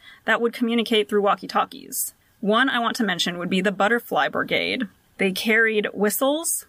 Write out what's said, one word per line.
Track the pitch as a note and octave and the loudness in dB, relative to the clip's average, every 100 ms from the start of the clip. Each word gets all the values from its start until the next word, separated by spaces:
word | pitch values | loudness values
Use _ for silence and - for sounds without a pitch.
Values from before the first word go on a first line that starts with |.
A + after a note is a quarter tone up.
| - - - | -20 -10 -2
that | A3 | 0
would | A#3 | 0
communicate | - A#3 A#3 G#3+ A3 G#3 | 0 0 0 2 0 2
through | G#3 | 2
walkie-talkies. | G3+ F#3 - - - - - - - - _ - | 2 0 0 -2 -2 -6 -10 -8 -8 -10 _ -6
One | G3 A3 C4+ | 0 2 2
I | B3 | 0
want | A#3 - | -2 -2
to | |
mention | G#3 E3+ F3+ F3 | -2 -2 -2 -4
would | E3+ | -2
be | F#3 | 0
the | G3 | 0
Butterfly | F#3+ G3+ A#3+ - E3 D3 | 2 2 2 0 0 0
Brigade. | - - E3 E2+ D#3 G#3 _ _ - | 0 -2 -2 -2 -2 -4 _ _ -2
They | F#3+ | -2
carried | F#3 A3 A3 A3 G#3+ G3+ | 0 2 4 4 2 -2
whistles, | - G#3 - C4+ D4+ E4+ - | 0 0 2 0 0 -2 -6